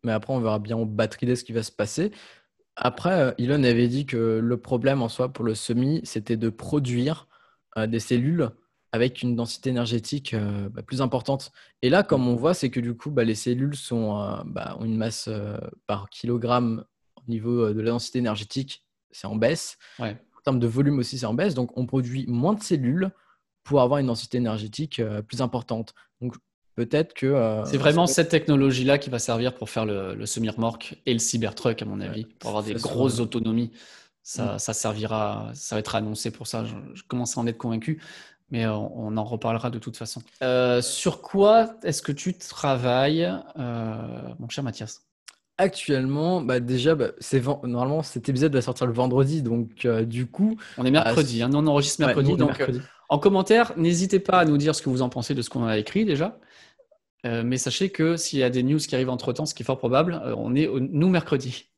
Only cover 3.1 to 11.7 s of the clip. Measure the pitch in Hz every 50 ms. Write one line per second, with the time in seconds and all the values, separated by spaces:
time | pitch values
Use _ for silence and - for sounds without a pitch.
3.1 | 190 180 139 127 - - 120 123 143 147 135 123 120 117 123 120 123 135 147 135
4.1 | 131 117 113 113 110 110 113 117 123 120 - - 131 120 110 135 139 139 123 113
5.1 | - - 127 131 135 - 117 117 110 107 - - 117 120 127 135 156 165 - -
6.1 | - 113 104 - 117 110 113 113 107 - - - 151 147 139 123 123 120 123 143
7.1 | 160 - - _ _ _ _ _ _ _ _ _ - 113 110 110 113 113 113 -
8.1 | 127 120 123 143 170 175 147 110 - _ _ _ _ _ _ _ - 113 120 131
9.1 | 131 - - 123 120 117 117 113 - - - 131 127 123 120 110 117 117 110 -
10.1 | - 143 135 - - 110 104 101 101 101 101 98 113 - - - 139 127 139 123
11.1 | 131 127 - - 139 135 - - _ - - _